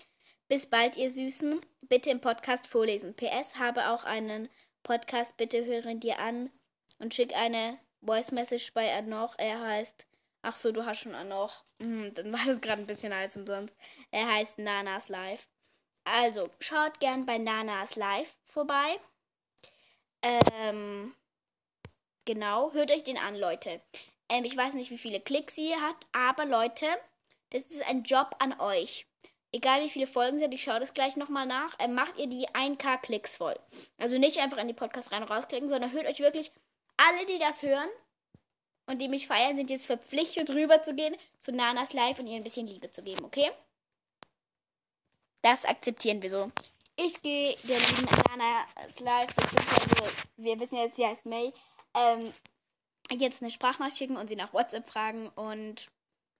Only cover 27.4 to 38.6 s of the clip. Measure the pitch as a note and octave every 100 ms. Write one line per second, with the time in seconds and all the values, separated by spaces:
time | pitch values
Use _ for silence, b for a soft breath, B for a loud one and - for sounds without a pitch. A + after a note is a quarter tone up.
27.4 | _ B3+ - D4 - C4 A3+ C4 C#4 -
28.4 | C4+ - G3 - - - - _ B B
29.4 | _ A#3+ C4 C4+ D4+ C#4 C4 B3 B3 D4
30.4 | D4 C4 C4+ A3+ C4+ - C4+ C#4+ C#4+ C#4
31.4 | C4 B3+ D#4 - A#3+ B3 D#4 - C#4 B3
32.4 | C4 A#3 C4+ C#4 C#4 B3+ - G#3+ - -
33.4 | D#3+ - - B B - A#3+ B3+ C#4+ D#4
34.4 | C4+ C4+ A#3 A#3 A#3 B3+ - G#3 G#3+ G#3+
35.4 | C4+ B3+ C#4+ C4+ B3+ C#4+ D4 C#4+ C#4+ D#4
36.4 | D4+ _ _ _ _ - D#4+ F4 F#4+ F4+
37.4 | D4+ D4 C#4+ C4+ D#4+ A#4 _ _ _ -
38.4 | _ _